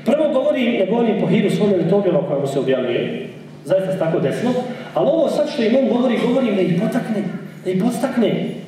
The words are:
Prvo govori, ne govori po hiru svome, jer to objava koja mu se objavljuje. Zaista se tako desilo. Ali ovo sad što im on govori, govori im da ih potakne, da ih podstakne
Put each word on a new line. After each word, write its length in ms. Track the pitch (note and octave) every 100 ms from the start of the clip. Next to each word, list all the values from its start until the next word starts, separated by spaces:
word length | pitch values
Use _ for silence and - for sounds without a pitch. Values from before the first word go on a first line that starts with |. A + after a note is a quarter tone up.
Prvo 280 | - D4+ D4+
govori, 460 | B3+ D4 C4 A#3 A#3
ne 80 | F#3+
govori 300 | A#3 A3+ F#3
po 60 | F3
hiru 240 | G#3 G3+
svome, 220 | - G#3
jer 180 | F#3 D#3+
to 60 | G3+
objava 280 | F#3+ D3 C#3
koja 120 | C#3
mu 60 | C3+
se 120 | C#3
objavljuje. 720 | B2+ B2+ A#2 A#2 - - - - - -
Zaista 280 | C#3+ F#3+ F#3
se 60 | E3
tako 220 | D#3+ -
desilo. 320 | - - A#3+ B3 - - -
Ali 140 | - A3
ovo 200 | D#4+ C4
sad 200 | - D4
što 120 | -
im 140 | A3 C4+
on 120 | A#3
govori, 300 | B3 B3+ G#3 A3+
govori 220 | B3+ A#3
im 60 |
da 60 | G3+
ih 200 | E3+ E3+
potakne, 420 | A3+ B3 - G3+ E3+ - - -
da 60 | F#3+
ih 120 | F#3
podstakne 640 | A#3+ - C4 A#3+ G3 E3+ - -